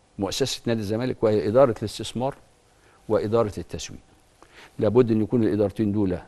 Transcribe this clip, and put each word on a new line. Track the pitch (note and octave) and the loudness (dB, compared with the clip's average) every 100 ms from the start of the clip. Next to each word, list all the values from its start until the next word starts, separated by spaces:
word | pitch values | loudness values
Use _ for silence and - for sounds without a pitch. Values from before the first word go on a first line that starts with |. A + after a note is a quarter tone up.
| _ - | _ -8
مؤسسة | F#2+ - C3 - - | -6 -2 -4 -4 -4
نادي | A#2 | -4
الزمالك، | G2 A2 B2+ A#2 | -2 -4 -4 0
وهي | A2 G#2+ F#2 | 2 2 2
إدارة | A#2+ C#3 G#2+ | 4 4 4
الاستثمار | G#2 - A2 A2+ C3 - _ _ _ _ _ _ - | -6 -8 -10 -6 -6 -8 _ _ _ _ _ _ -2
وإدارة | G#2 G#2 A#2 G#2+ F2+ | 0 2 0 0 -4
التسويق. | F2 E2+ - - _ _ _ _ - - - - | -10 -12 -12 -16 _ _ _ _ -20 -20 -18 -2
لابد | A2 A#2 A#2 | 2 4 4
أن | A2 | 2
يكون | G#2 B2 | 2 2
الإدارتين | G#2+ G#2 G#2 - G#2+ | 2 2 0 0 -2
دول | G2+ G2 E2+ | 0 0 -2